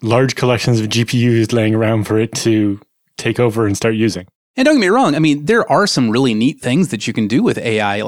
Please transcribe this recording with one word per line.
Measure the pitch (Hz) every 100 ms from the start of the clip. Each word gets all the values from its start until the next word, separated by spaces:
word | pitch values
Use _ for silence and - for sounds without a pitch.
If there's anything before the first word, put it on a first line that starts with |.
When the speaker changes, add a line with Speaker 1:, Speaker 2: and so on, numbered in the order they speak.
Speaker 1:
large | 113 117 131 -
collections | 123 117 - 117
of | 107
G | 120
P | 120 127 120 117
Us | 110
laying | 117 110 110
around | 110 110 101
for | 107
it | 110 -
to | 117 107 104 101 - _ _ -
take | 117 110
over | 120 110 107
and | 101
start | 117 110
using. | 110 92 90 _ _ -
Speaker 2:
And | 269
don't | 302
get |
me | 185
wrong, | 233 233 160
I |
mean, | 156 147
there | 147 226 -
are | 143 202
some | - 120
really | 113 135
neat | 110 123 -
things | - 135 185
that | 110 -
you |
can | 117 107
do | 123
with | 240 113
A | 117 107
I | 104 101